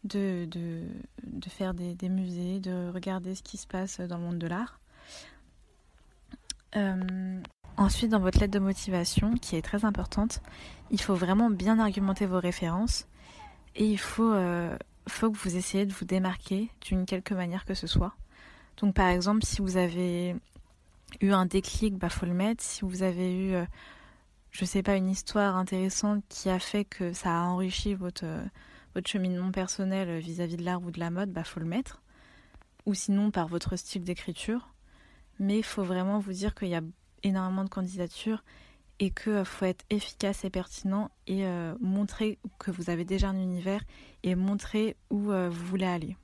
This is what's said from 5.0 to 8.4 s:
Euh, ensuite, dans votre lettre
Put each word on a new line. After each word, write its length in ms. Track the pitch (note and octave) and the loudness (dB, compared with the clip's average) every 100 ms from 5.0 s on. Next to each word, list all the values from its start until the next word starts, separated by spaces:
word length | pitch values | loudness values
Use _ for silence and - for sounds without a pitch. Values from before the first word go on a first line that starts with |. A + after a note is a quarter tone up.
| - - - - - _ - _ _ _ - _ _ - _ - _ G#3 | -20 -20 -20 -20 -20 _ -20 _ _ _ -20 _ _ -20 _ -16 _ 0
Euh, 640 | G3 F#3 F#3 F#3 F#3 F#3 - _ - - | 2 0 -2 -2 -4 -6 -10 _ -12 4
ensuite, 320 | G3+ - A#3 | 4 4 4
dans 100 | G#3+ | 4
votre 200 | F#3 | 6
lettre 140 | - | 6